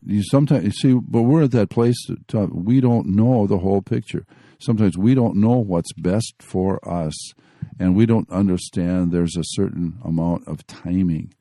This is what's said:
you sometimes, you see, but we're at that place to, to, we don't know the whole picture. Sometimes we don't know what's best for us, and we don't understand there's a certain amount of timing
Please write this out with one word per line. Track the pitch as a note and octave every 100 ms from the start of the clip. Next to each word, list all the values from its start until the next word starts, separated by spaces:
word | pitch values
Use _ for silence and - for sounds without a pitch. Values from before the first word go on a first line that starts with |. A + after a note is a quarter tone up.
| -
you | G#2
sometimes, | F#2+ C#3 D3 C3+
you | G#2
see, | - C#3
but | B2+ - A#2
we're | A#2+ D#3+
at | C#3+
that | A#2+ G2
place | - A#2+ A#2+ -
to, | A2+ -
to, | A2+ F#2+
we | E2+ F#2+ C3
don't | B2+ A#2 -
know | G2 A#2 B2 G2+
the | G2
whole | F#2+ G2
picture. | - A#2 - - - _ _ _
Sometimes | - A2 G#2 E2+
we | G#2 C3
don't | A2 F#2
know | G#2+ B2
what's | G#2 E2+ -
best | - E2+ G#2 A#2 -
for | - F#2+ F#2+ F#2+ F#2
us, | F2 D#2 - - - _ _ - -
and | F#2 F#2
we | A2+
don't | A2+ -
understand | F#2 G2+ F2+ - - F2 F#2 F2+
there's | F2 E2+ E2+
a |
certain | D#2 - G2 - E2+ D#2+
amount | E2 E2 E2+ E2+ -
of | D#2 -
timing | - E2+ F#2 F2+ D#2 - _